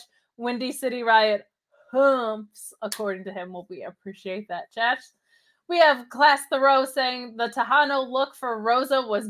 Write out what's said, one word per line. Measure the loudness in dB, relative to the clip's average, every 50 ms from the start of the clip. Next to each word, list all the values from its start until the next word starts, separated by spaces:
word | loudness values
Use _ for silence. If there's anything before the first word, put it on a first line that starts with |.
| -10 _ _ _ _ _ _ -8
Windy | -6 -6 -4 -4 -6 -6
City | -6 -6 -6 -6 -4 -2 2
Riot | 4 4 4 4 4 2 -2 -4 _ _ _ _ _ _ _ _ _
humps, | 0 2 4 4 2 2 0 -4 -6 -8 -10 -16 _ -20 -20 -20 -14 _
according | -10 -8 -8 -6 -6 -6 -6 -6 -8
to | -10
him. | -10 -10 -10 -12 -12
Well, | -14 -16 -16
we | -16 -14 -14
appreciate | -14 -16 _ -16 -18 -16 -14 -12 -10 -10 -10 -10 -10
that, | -12 -12 -12 -12
chat. | _ -4 -2 -2 -2 -4 -6 -14 _ _ _ _ _ _ _ _ _ _ _ -2
We | 4 6
have | 6 6 6 4 -2 -8
Class | 0 2 4 4 4 4 0 -2
Thoreau | 0 2 4 4 4 4 2
saying, | 0 -2 -2 -2 -2 -4 -6 -10 -12 -6 -6
"The | -6 -4
Tejano | -2 -2 0 2 4 4 4 2 0 -2 -2 -2
look | -2 -2 -2 -2 -4
for | -8 -8 -6 -6 -2
Rosa | 0 0 2 2 0 0 0 0 0
was | 0 -2 -4 -4 -6